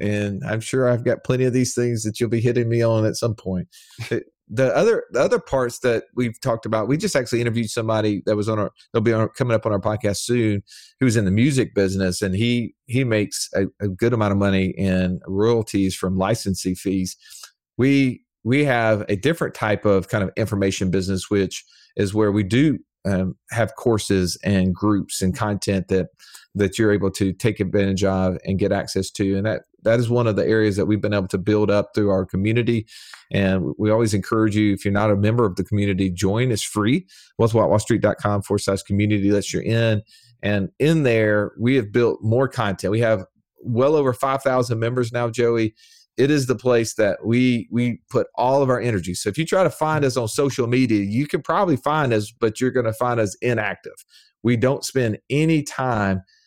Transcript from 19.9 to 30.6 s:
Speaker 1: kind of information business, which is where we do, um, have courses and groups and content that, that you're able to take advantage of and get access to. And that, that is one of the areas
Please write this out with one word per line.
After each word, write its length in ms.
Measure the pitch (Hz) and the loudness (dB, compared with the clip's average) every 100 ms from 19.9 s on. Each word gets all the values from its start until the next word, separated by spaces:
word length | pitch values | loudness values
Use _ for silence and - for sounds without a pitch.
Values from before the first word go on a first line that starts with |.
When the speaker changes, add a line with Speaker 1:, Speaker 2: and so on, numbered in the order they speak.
| 98 87 | 2 0
Speaker 1:
kind 120 | 107 | -2
of 100 | 92 - | -2 -2
information 560 | 110 101 98 - 95 | -4 0 -2 0 0
business, 380 | 92 92 95 - | 0 0 -4 0
which 340 | 101 95 - - _ _ - | 0 0 -4 -16 _ _ -4
is 180 | 101 | -2
where 200 | 107 104 | 2 2
we 100 | 101 | 2
do, 340 | 92 117 156 131 - _ 98 | 2 2 2 0 -6 _ -4
um, 300 | 95 92 - _ | -2 -2 -6 _
have 220 | 113 107 - | -4 -4 -2
courses 600 | 120 107 - 98 87 - | 0 0 2 0 0 -2
and 320 | - 98 92 87 | 0 2 2 0
groups 460 | 104 101 - - | 0 0 -2 -4
and 120 | 92 | -4
content 540 | 87 107 101 - 98 87 | -2 -4 -2 -2 -2 0
that, 200 | 95 90 _ - - - 101 | -2 -2 _ -20 -20 -10 -2
that 220 | 98 - | -2 2
you're 140 | 107 | 2
able 180 | 104 95 | 2 0
to 200 | - 98 | 0 -2
take 300 | 90 117 - | 0 -2 -2
advantage 420 | 92 104 98 95 | -2 0 0 0
of 340 | 98 95 92 87 | 0 0 0 -2
and 160 | - 95 | -4 -2
get 140 | 98 | 0
access 360 | 98 - 95 95 | -2 -2 -4 -6
to. 260 | - 98 98 | -2 -2 0
And 80 | 107 | -2
that, 160 | 92 - _ | -4 -8 _
that 160 | 110 120 | 2 2
is 120 | 117 | 2
one 160 | 120 117 | 2 2
of 80 | 101 | 2
the 100 | 80 | 2
areas 300 | 110 | 2